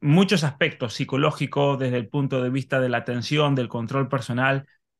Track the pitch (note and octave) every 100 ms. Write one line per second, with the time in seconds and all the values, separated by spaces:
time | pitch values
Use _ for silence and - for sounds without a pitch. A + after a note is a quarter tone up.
0 | D3 E3 G3 F#3+ D3 - D#3+ - A#2 -
1 | C#3 C#3 D3+ D3+ C#3+ D3 C#3+ C3+ C3 B2
2 | A2 D3 C3+ C3 B2+ C3+ C3 C3+ B2+ A#2+
3 | - A#2+ A2 D3 D3 C3+ A#2 A#2+ A2+ C3+
4 | C3 C3 A#2 A#2+ C3+ C#3 C#3 _ _